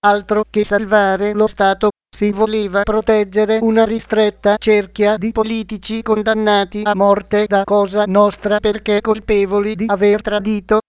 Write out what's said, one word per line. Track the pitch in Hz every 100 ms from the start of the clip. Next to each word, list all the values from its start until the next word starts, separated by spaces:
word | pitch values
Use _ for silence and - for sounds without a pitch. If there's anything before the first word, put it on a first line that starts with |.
altro | 208 202 202 208 214
che | 214
salvare | 208 202 214 214 196 190 208
lo | 208 214
Stato, | - 196 190 208 - _
si | - 208
voleva | 196 220 220 202 185
proteggere | 202 214 214 220 202 190 208 220
una | 226 220
ristretta | 220 226 - 214 214 202 208 208
cerchia | - 208 196 - 208 214
di | 208
politici | 220 220 226 214 208 - 220
condannati | 220 214 214 220 214 208 190 208
a | 208
morte | 202 202 202 196 208 208
da | 196
Cosa | 196 208 202 196 208
Nostra | 190 208 196 208 208
perché | 214 208 - 208
colpevoli | 214 214 - 208 196 208 202
di | 214 220
aver | 202 208 208
tradito. | 202 208 202 214 190 214